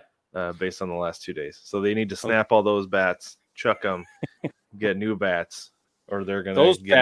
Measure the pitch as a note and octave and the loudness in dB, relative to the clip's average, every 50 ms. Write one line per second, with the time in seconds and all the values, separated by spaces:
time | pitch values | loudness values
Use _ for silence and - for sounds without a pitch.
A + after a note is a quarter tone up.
0 | - _ _ _ _ _ - F#2 F2 F2 E2+ E2+ F#2 F#2 - - F#2+ F2+ E2+ F2 | -6 _ _ _ _ _ -8 -6 -6 -6 -6 -6 -6 -6 -6 -6 -8 -6 -4 -4
1 | F2 E2+ E2 - - - E2+ D#2 D2 D2 - - _ - - G2+ G2 G#2 G#2+ A2 | -4 -6 -6 -8 -12 -12 -10 -10 -10 -10 -12 -16 _ -6 -4 0 0 0 2 0
2 | A2 G2 G2 - - A2+ A2+ A2 G#2+ - A#2 G#2+ G2+ G#2 G#2 G2+ G2 F#2 G2 F#2+ | -2 -2 -4 -6 -2 0 2 2 2 4 4 4 4 4 2 2 0 0 0 2
3 | F#2+ F#2 F2+ - - - - _ _ _ _ - - A#2+ G#2 - - G2+ F#2 F2+ | 2 2 0 -2 -8 -16 -20 _ _ _ _ -4 0 0 0 0 -2 -4 -4 -4
4 | F2 - - _ - - _ _ - C#3+ - _ _ _ - G2+ G#2+ G#2 F#2 G2 | -8 -12 -12 _ -12 -12 _ _ -12 -12 -12 _ _ _ -8 -2 -2 -2 0 0
5 | G#2 A2 G#2+ F2+ G2+ F#2+ F2+ E2+ E2+ - - - - - _ _ _ _ _ _ | -2 -2 -2 0 0 0 0 0 -2 -6 -10 -16 -18 -20 _ _ _ _ _ _
6 | _ - G2+ G2+ F#2+ F#2+ G2 G2+ F2+ G2 F#2+ B2 D3+ F#3 F#3 - F#2+ G2 A#2 B2+ | _ -8 -8 -6 -4 -4 -4 -4 -4 0 4 6 6 6 6 2 2 4 4 6